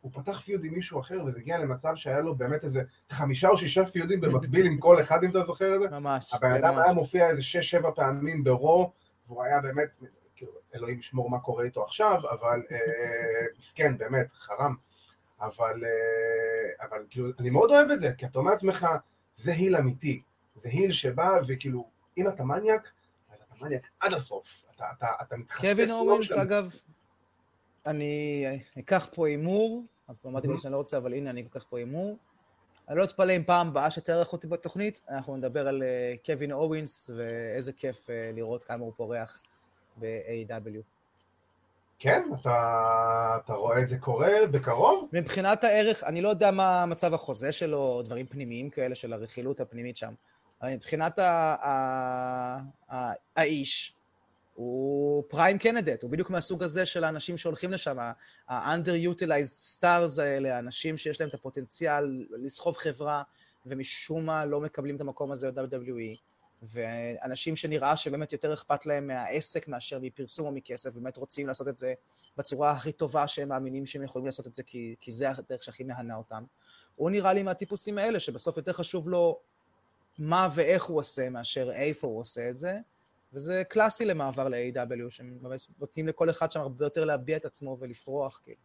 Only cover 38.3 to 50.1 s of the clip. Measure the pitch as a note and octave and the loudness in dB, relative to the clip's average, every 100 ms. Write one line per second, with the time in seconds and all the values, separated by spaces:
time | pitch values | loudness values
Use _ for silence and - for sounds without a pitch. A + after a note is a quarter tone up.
38.3 | A2+ A2+ A#2+ - A#2+ A#2 A2 A2+ A#2+ A2+ | -6 -6 -6 -6 -8 -8 -8 -6 -6 -8
39.3 | - - _ _ _ _ - A2+ A2+ G2 | -14 -20 _ _ _ _ -10 -8 -8 -8
40.3 | A#2 A2 A2+ A2 G#2+ G#2+ _ _ _ _ | -8 -8 -10 -10 -12 -14 _ _ _ _
41.3 | _ _ _ _ _ _ _ - - D#4+ | _ _ _ _ _ _ _ 2 4 2
42.3 | C3+ B2+ A#2+ A#2 A#2 A2+ A2+ A2+ A2+ A2+ | -4 0 2 2 2 4 4 2 2 0
43.3 | A2+ - G#2 A2+ A#2+ B2+ B2+ - - D3+ | -2 -4 -4 2 2 2 -2 -2 2 4
44.3 | E3+ G#3+ C#3 B2+ A#2+ G#3 G4 D4+ E3+ E3 | 6 4 2 0 4 6 6 2 -4 -2
45.3 | G3 F#3+ G#3+ A#3 G#3 G#3+ G#3+ - E3 G3 | 0 2 4 6 6 4 2 -2 0 2
46.3 | G3 G#3 F#3+ F#3+ F3+ F3 E3 F3 D#3+ - | 4 4 6 4 4 2 2 2 2 -2
47.3 | A#2 C3+ D3+ E3 D3 C3+ B2 A2+ A#2+ C3 | -4 -4 -2 0 0 0 0 -4 -6 -6
48.3 | C#3 B2+ A#2+ C#3 C#3+ B2+ B2+ A#2+ A2+ A2 | -8 -8 -6 -6 -4 -4 -4 -8 -8 -8
49.3 | - B2 C#3 B2+ A#2 A#2+ B2 A2+ | -6 -6 -4 -6 -8 -10 -8 -10